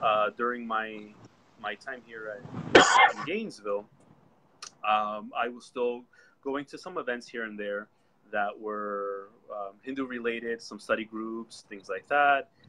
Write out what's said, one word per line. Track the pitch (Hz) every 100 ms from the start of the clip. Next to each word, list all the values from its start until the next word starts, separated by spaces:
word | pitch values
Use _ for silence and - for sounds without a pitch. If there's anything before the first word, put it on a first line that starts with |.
uh, | 113 107 104 101
during | 120 123 117
my, | 110 110 107 104 107 117 _ _ -
my | 107 104
time | - 127 117
here | 113 107 104 - - -
at, | - - - - -
in |
Gainesville, | 143 208 208 127 104 101 104 _ - - _ _ _ _ - - 107
um, | 107 104 107 113 -
I | 120
was | 120
still | - 127 120 120 123 - - _
going | 139 139 143
to | 151
some | 185 175
events | 123 123 -
here | 120
and | 110 104
there | 104 101 107 _ _ _ 104
that | 104 101 -
were, | 107 107 104 101 101 98 98 - -
um, | 107 98 104
Hindu | 123 135 131
related, | 123 117 117 117 117
some | - 104
study | - 110
groups, | 110 110 113 113 113 - -
things | 101 95
like | 95 -
that. | 143 143 139 - _